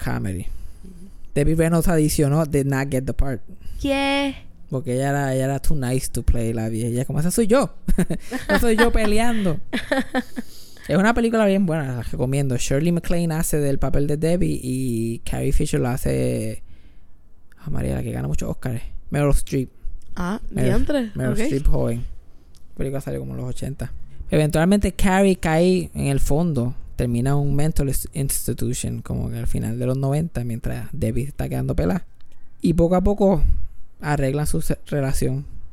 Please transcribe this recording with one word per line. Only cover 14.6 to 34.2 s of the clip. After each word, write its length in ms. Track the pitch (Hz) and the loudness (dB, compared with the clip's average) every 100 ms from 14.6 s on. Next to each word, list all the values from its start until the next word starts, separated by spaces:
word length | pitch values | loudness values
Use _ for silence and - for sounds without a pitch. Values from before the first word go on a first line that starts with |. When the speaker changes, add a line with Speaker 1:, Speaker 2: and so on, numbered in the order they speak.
Speaker 1:
y 580 | 127 131 131 113 117 113 | -4 -2 -2 -2 -2 -4
Carrie 340 | - 123 131 | -4 -2 2
Fisher 260 | - 139 147 | 4 4 2
la 140 | 127 | 0
hace, 720 | 120 135 131 127 123 110 113 - - - - - - - - - - | -2 -2 0 0 -2 -4 -8 -12 -14 -16 -18 -18 -18 -18 -20 -18 -10
ah, 100 | 151 | -4
María, 240 | 139 131 | -2 0
la 80 | 131 | -2
que 80 | 123 | -4
gana 160 | 123 135 | -4 -2
muchos 220 | 151 - | -2 -2
Oscars. 320 | - 127 120 - - - | -4 -6 -6 -6 -8 -4
Meryl 200 | 147 143 | 0 4
Streep. 400 | 135 - 143 127 - - - - | 2 2 -2 -4 -6 -6 -6 -4
Speaker 2:
Ah, 260 | - 180 220 - | -4 -4 -4 -4
Speaker 1:
Meryl, 200 | 202 - | 0 2
Speaker 2:
diantre. 400 | 254 269 285 220 | 4 4 2 -2
Speaker 1:
Meryl 180 | 165 131 | -4 0
Speaker 2:
Ok. 60 | 214 | 0
Speaker 1:
Streep 280 | 226 139 147 | 2 2 4
joven. 320 | 143 123 120 - - - - - - - | 4 2 -2 -6 -8 -14 -18 -20 -16 -10
La 40 | |
película 240 | - 139 143 | -6 -4 -4
salió 200 | 139 135 | -6 -6
como 140 | 131 | -8
en 40 | 127 | -8
los 100 | 127 | -6
ochenta. 440 | - - 139 - - - - - | -6 -6 -6 -8 -8 -8 -10 -2
Eventualmente 600 | 151 151 156 170 202 196 | 0 2 2 4 4 2
Carrie 460 | - 202 185 196 180 | 4 4 6 4 4
cae 540 | 165 160 180 185 156 | 2 4 4 2 0
en 140 | 143 139 | -4 0
el 120 | 135 | 2
fondo. 540 | - 143 175 131 120 - - | 4 4 2 0 -2 -4 -6
Termina 400 | - 123 117 131 | -4 -2 0 2
un 200 | 143 143 | 2 2
mental 320 | 131 160 160 139 | 4 4 2 2
ins-, 220 | - - | 0 -4
institution, 880 | - 135 - - 120 117 123 120 117 | -4 -4 -2 -4 -2 -2 -2 -4 -6
como 280 | - 123 120 | -6 -4 -4
que 80 | 117 | -2
al 100 | 117 | 0
final 300 | 131 110 117 | 0 0 -2
de 80 | |
los 120 | 123 135 | -2 0
noventa, 460 | 135 147 170 - | 0 0 -2 -4
mientras 460 | 120 113 123 123 120 | -4 -4 -4 -6 -6
Debbie 340 | - 110 113 | -4 -2 0
está 220 | 135 - 131 | -2 -4 -4
quedando 280 | 127 135 | -2 -2
pelada. 300 | - 165 185 - - - - - - | 0 0 0 -6 -12 -12 -10 -10 -2
Y 140 | 180 | 2
poco 220 | 165 165 | 4 4
a 60 | 180 | 4
poco 420 | 196 202 196 196 - - - - - - | 4 4 4 6 6 6 2 -2 -8 -6
arreglan 460 | 151 147 | -2 0